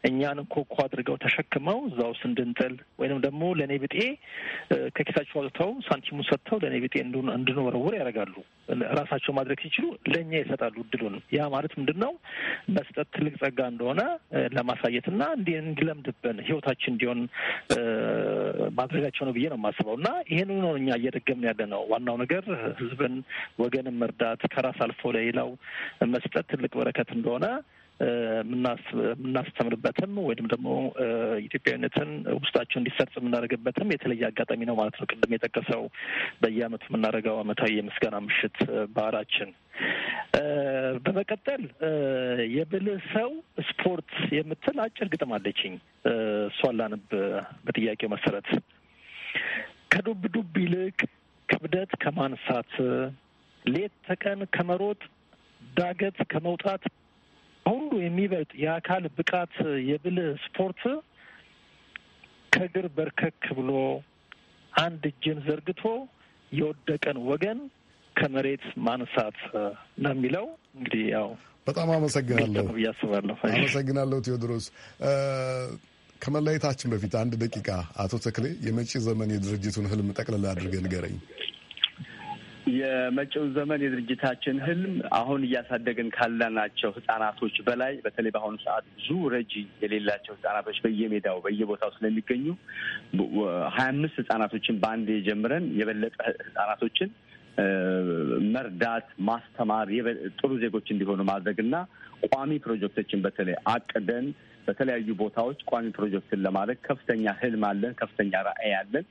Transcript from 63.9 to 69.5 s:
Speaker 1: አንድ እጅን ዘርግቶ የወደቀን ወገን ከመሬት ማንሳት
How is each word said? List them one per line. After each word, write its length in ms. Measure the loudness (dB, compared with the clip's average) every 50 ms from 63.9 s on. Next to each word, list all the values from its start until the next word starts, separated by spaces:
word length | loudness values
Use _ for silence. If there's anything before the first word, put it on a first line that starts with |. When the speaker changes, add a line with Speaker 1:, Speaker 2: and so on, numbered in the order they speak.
| 0 -4 -6 _ _ _ _ _ -20 -20 -20 _ -20 -20 -20 -2 0
Speaker 1:
አንድ 300 | 2 2 2 -2 -2 -4
እጅን 320 | -4 -4 -2 -4 -2 -2 -2
ዘርግቶ 420 | -2 -2 -2 -2 -2 -6 -8 -4 -2 -2 -2 -2 -6 -8 _ _ -20 -20 _ _ _ -6 -2
የወደቀን 680 | -2 -2 -2 -2 -6 -2 -2 -2 0 0 -2 -2 -2 0
ወገን 380 | 0 0 2 0 -2 -2 -4 -8 -12 _ _ _ _ -20 _ _ -4 0
ከመሬት 480 | 0 0 2 2 2 2 2 0 -2 -6 -10 -6 -2
ማንሳት 600 | 0 0 0 0 -4 -2 0 0 0 0 -4 -8 -12 -6